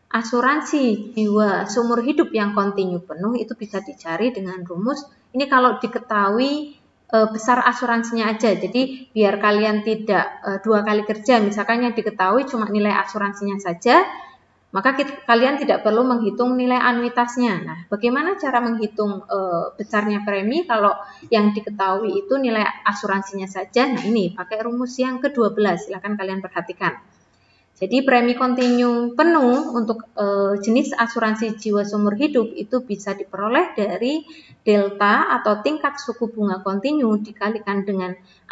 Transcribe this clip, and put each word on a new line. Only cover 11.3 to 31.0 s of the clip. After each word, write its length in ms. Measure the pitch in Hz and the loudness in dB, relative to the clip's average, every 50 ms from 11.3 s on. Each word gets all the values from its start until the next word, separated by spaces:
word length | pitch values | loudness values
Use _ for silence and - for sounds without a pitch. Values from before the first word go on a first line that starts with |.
| 247 226 | 4 4
misalkan 480 | 208 202 208 208 202 - 233 240 247 | 4 2 0 -2 0 0 0 0 0
yang 80 | 240 - | 0 -2
diketahui 480 | 233 - 220 214 - 185 190 208 262 277 | -2 -4 -4 -2 0 0 2 2 2 2
cuma 240 | 269 - 226 214 | 0 -4 -4 -4
nilai 240 | 202 202 208 208 208 | -2 0 0 2 2
asuransinya 640 | 190 - 190 - - 214 202 202 196 - 202 202 196 196 196 | 2 0 -2 -2 -4 -4 -4 -4 -4 -4 -6 -6 -6 -4 -4
saja, 400 | 180 170 175 - 233 240 254 381 - - - - - - _ _ _ _ _ _ _ - | -6 -6 0 2 6 6 6 4 4 -4 -10 -16 -18 -20 _ _ _ _ _ _ _ -6
maka 240 | 190 196 269 269 285 | 0 0 2 2 2
kit-, 240 | 277 - - - - | -2 -4 -6 -8 2
kalian 320 | - 233 233 247 269 294 | 4 4 6 6 4 2
tidak 240 | 311 277 220 - - | 0 2 2 0 2
perlu 240 | - 214 214 233 254 | 2 2 2 4 2
menghitung 560 | 262 240 233 220 202 196 - 240 254 254 254 | 2 2 2 0 0 0 0 0 0 2 2
nilai 200 | 247 247 247 247 - | 2 2 2 2 2
anuitasnya. 800 | 247 240 240 240 240 233 240 240 247 - 254 247 226 190 160 - | 2 2 0 -2 0 0 0 0 0 0 0 0 0 0 -2 -4
Nah, 160 | 160 160 170 - | -8 -12 -12 -8
bagaimana 480 | - - 208 240 240 247 262 311 359 392 | -8 -6 -2 0 0 0 0 0 -2 -2
cara 240 | - 311 269 254 240 | -2 -2 0 0 0
menghitung, 640 | 247 226 233 220 214 208 - - 208 202 196 190 - | 0 0 -2 -2 -4 -4 -2 -2 -2 -2 -4 -6 -6
eh, 420 | - 196 196 190 180 175 170 - - - - | -6 -4 -4 -2 -2 -2 -2 -4 -6 -8 -10
besarnya 480 | 208 - - 208 208 214 208 202 208 | -8 -2 -2 0 0 0 -2 -2 -2
premi 400 | 208 202 196 196 214 269 339 349 | -2 -2 -2 -2 0 0 -2 0
kalau 240 | - 233 214 202 202 - - - - - - - - | 0 0 2 4 2 2 0 -6 -14 -18 -20 -2 0
yang 240 | 233 214 208 208 208 | 2 4 4 4 2
diketahui 720 | 214 - - 208 - 190 190 190 202 226 208 190 202 196 | 0 -6 -8 -6 -2 -2 0 0 0 -2 -2 -2 -2 0
itu 80 | - 262 | 0 0
nilai 320 | 277 262 240 226 214 202 - - - - | 0 2 0 0 0 0 -2 -4 -2 -2
asuransinya 640 | 202 208 - - 196 190 196 196 - 202 196 190 | -2 -2 -2 -2 -2 -2 -2 -2 -4 -8 -8 -8
saja? 400 | 190 - 185 196 - - 240 269 | -8 -8 -8 -10 0 2 2 2
Nah, 160 | 285 247 170 170 | 2 0 -2 0
ini 320 | 202 233 220 185 175 - | 0 2 2 2 0 -2
pakai 240 | - 180 - 220 214 220 | -6 -8 -6 -6 -4 -4
rumus 320 | 233 240 247 254 247 - 254 | -4 -4 -4 -4 -4 -2 -2
yang 240 | 254 262 254 247 294 | -2 -2 -2 -2 -4
kedua 320 | 277 285 247 220 202 - | -2 0 2 0 2 2
belas. 320 | 226 208 190 170 170 - | 2 2 2 2 -2 -4
Silakan 320 | - 190 185 - 208 208 202 | -8 -10 -8 -6 -6 -6 -4
kalian 240 | 190 190 190 190 190 | -4 -6 -6 -6 -8
perhatikan. 560 | 185 - 180 175 - 180 - 190 - - - - _ _ _ _ _ _ _ _ _ _ _ _ _ _ _ | -6 -8 -8 -8 -8 -8 -4 -4 -4 -4 -6 -14 _ _ _ _ _ _ _ _ _ _ _ _ _ _ _
Jadi 240 | 190 196 233 262 269 | -2 0 2 2 4
premi 320 | 277 254 240 240 240 247 | 4 4 4 4 2 2
kontinu 800 | 254 254 247 247 254 247 247 240 240 247 240 240 240 240 240 240 | 2 0 0 2 2 2 2 4 4 4 2 2 0 0 0 0
penuh 560 | 302 311 339 330 311 262 240 247 285 320 311 240 | 2 4 4 6 6 4 4 4 2 0 -2 -2
untuk, 320 | 233 220 220 220 226 - - _ | -2 -2 -2 -4 -6 -8 -10 _
eh, 400 | - 202 202 202 196 202 196 202 202 | -2 -2 0 2 2 2 2 0 0
jenis 320 | 202 226 226 269 294 - - | 0 2 2 2 2 0 -2
asuransi 640 | - | -2